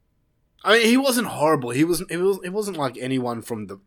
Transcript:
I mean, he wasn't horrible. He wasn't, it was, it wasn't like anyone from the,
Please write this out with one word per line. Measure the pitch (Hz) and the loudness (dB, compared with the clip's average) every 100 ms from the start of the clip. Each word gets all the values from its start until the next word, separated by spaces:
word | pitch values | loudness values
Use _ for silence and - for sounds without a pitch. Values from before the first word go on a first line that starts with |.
| _ _ _ _ _ _ | _ _ _ _ _ _
I | 190 226 | 2 4
mean, | 220 | 6
he | 254 | 4
wasn't | 269 240 208 | 2 0 -2
horrible. | - 151 151 120 | 0 2 2 0
He | 127 | 0
wasn't, | 170 170 185 | 2 0 -4
it | 165 | -2
was, | 190 190 | 0 0
it | 180 | -4
wasn't | 202 202 165 | -6 -6 -4
like | 135 120 | -4 -4
anyone | 127 131 120 117 | -4 -2 -4 -6
from | - 113 98 | -8 -10 -10
the, | 98 | -14